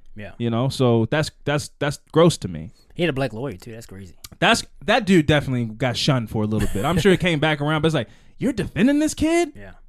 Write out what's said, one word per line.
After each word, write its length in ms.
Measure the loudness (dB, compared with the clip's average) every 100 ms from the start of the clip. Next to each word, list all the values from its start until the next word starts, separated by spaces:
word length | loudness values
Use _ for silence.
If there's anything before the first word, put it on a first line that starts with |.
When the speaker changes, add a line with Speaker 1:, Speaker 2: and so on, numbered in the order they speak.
| -20 -16
Speaker 1:
Yeah. 160 | -14 -6
Speaker 2:
You 120 | -2
know, 200 | 0 -2
so 380 | 2 4 4 2
that's, 220 | 0 -2 -6
that's, 280 | -4 -4 -4 -6
that's 180 | -6 -6 _
gross 260 | 4 4 4
to 80 | -6
me. 240 | -10 -14 -18 _
Speaker 1:
He 100 | -4
had 60 | -2
a 40 |
black 200 | -2 -4
lawyer 200 | -6 -10 -10
too. 140 | -16
That's 140 | -18 -18
crazy. 300 | -18 -18 -20 -14 -2
Speaker 2:
That's, 240 | 0 0 -2 -8 -2
that 200 | 0 4
dude 200 | 4 6
definitely 400 | 2 0 -4 -4
got 320 | -4 -4 -2
shunned 320 | 0 0 0
for 140 | -4
a 40 | -2
little 220 | 0 0
bit. 120 | 0 0
I'm 140 | 2
sure 120 | 4
it 80 | 4
came 200 | 2 0
back 200 | 0 0
around, 220 | 0 0
but 60 | 0
it's 80 | 0
like, 140 | -4 -12 -20 -6
"You're 160 | -4
defending 460 | -4 -4 0 2 2
this 140 | 0
kid?" 400 | -2 0 0 0 -6
Speaker 1:
Yeah. 160 | -20 -20